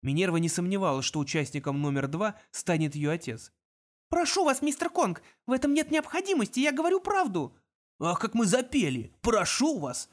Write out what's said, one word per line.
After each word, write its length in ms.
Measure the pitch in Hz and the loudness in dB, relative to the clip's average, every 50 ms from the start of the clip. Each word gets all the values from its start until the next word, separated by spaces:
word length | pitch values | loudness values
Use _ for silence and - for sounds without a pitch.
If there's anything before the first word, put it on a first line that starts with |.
Минерва 340 | - 139 139 156 190 185 165 | -2 0 0 2 2 2 2
не 120 | 170 165 165 | 0 0 0
сомневалась, 560 | - - 175 180 196 196 190 165 139 135 131 | -2 -2 -2 -2 0 0 0 0 0 0 -2
что 140 | - - 156 | -4 -2 -4
участником 640 | 143 143 - 160 147 139 - 143 131 143 139 143 | -4 -2 -2 -4 -4 -2 -6 -6 -6 -4 -4 -2
номер 280 | 147 147 139 139 135 135 | -2 0 0 -2 -2 -2
два 280 | 147 165 208 214 202 - - _ | -2 -2 -4 -4 -4 -8 -20 _
станет 440 | - - - - 175 160 160 151 143 | -12 -8 -2 0 2 2 2 0 -2
её 160 | 147 147 147 | -2 -2 -2
отец. 420 | 160 170 - - 113 117 - - _ _ _ _ _ _ _ _ _ _ _ _ | -2 -4 -6 -10 -10 -10 -14 -20 _ _ _ _ _ _ _ _ _ _ _ _
Прошу 360 | - 339 349 - - 381 370 | 0 0 0 2 2 2 4
вас, 180 | 302 262 262 | 2 2 2
мистер 280 | - 294 285 - 339 339 | 0 -2 0 0 -4 -2
Конг, 320 | - - 294 196 170 - - - _ _ _ | 0 0 0 0 0 -6 -10 -20 _ _ _
в 60 | - | -2
этом 220 | 254 262 - 285 285 | -2 0 2 2 2
нет 160 | 302 302 302 | 2 2 2
необходимости, 680 | 294 311 302 - - 339 381 392 392 302 208 196 - 247 | 0 -2 -2 0 -4 -4 0 0 2 0 0 0 0 0
я 120 | 269 302 | 2 2
говорю 280 | 269 269 320 349 370 392 | 2 2 2 2 2 2
правду. 560 | 370 392 415 392 370 262 185 175 143 - - _ _ _ _ _ _ _ _ _ | 0 0 0 2 0 0 0 -4 -4 -4 -8 _ _ _ _ _ _ _ _ _
Ах, 220 | 120 - 175 - | -2 -2 0 0
как 140 | 214 220 - | -2 0 2
мы 120 | 226 233 | 2 4
запели! 680 | 185 175 254 254 - - 285 202 147 131 123 113 - _ _ | 4 4 2 2 0 0 0 0 2 0 -4 -8 -10 _ _
Прошу 560 | - 226 226 208 175 - - - 247 320 302 214 | 0 2 2 2 2 0 0 2 2 0 0 -2
вас! 300 | 143 131 123 - - _ | -4 -6 -6 -8 -10 _